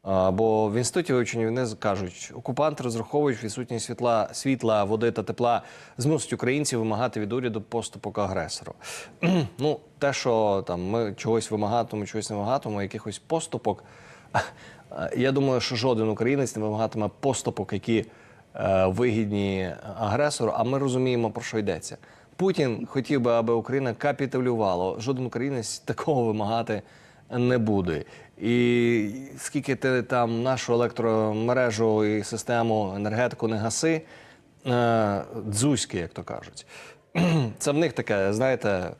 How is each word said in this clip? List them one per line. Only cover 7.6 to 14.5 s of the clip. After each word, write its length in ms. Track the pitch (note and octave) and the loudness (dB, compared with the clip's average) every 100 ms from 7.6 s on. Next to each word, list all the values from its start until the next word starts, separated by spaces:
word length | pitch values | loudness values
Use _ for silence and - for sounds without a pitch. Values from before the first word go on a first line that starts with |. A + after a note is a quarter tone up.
поступок 560 | - A#2 A2 G#2 G#2 G#2 | -4 -6 -6 -10 -6 -2
агресору». 560 | G2 F#2+ D#2 - - - - - - - | -2 -2 -4 -8 -12 -14 -14 -14 -14 -2
<clears throat> 360 | E3+ F#3 B2 - | 2 2 0 -2
Ну, 200 | D3 C#3 - - | -2 -2 -6 -2
те, 140 | C#3+ | -2
що 500 | C3 C3 A2+ G#2+ G2 - | 0 2 4 4 2 0
там 160 | F2 | -4
ми 300 | F2+ A#2 G#2+ | -2 0 -2
чогось 380 | F#2+ A2 A2+ - | -2 0 0 0
вимагатимемо, 540 | G#2+ G2+ A#2 A2+ G#2+ | -2 2 0 0 -4
чогось 240 | G2+ A2 G#2 | -4 -6 -4
не 60 | |
вимагатимемо, 460 | G#2 G#2 C#3 B2 G#2 | -4 0 -2 -2 -4
якихось 380 | G2 A2 A2 G2 | -4 -6 -10 -12
поступок, 640 | _ D#3+ - A2+ A2 F#2+ - - - - - | _ -4 -2 -4 -2 -4 -8 -20 -20 -20 -4
<laughs> 840 | - - | -4 -4